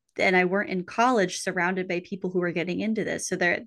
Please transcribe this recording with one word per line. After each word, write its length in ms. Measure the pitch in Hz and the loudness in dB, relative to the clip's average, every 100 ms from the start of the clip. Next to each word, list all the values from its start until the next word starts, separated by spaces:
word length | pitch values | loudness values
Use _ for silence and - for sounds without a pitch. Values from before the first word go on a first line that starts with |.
| _ - | _ 0
and 160 | 196 185 | 4 4
I 80 | |
weren't 260 | 180 196 208 | 4 0 -2
in 140 | 185 | -4
college 560 | 180 - 240 240 180 - | -4 2 4 4 2 -2
surrounded 480 | - 185 175 185 185 | -4 -2 0 0 -2
by 140 | 175 | -4
people 260 | 180 190 185 | -6 -6 -4
who 100 | 185 | 0
were 100 | 175 | 0
getting 300 | 170 170 180 | -2 -2 -2
into 240 | 208 214 170 | -2 -2 -2
this. 220 | 165 - | -4 -4
So 80 | 180 | 0
they're, 240 | 175 185 | 2 0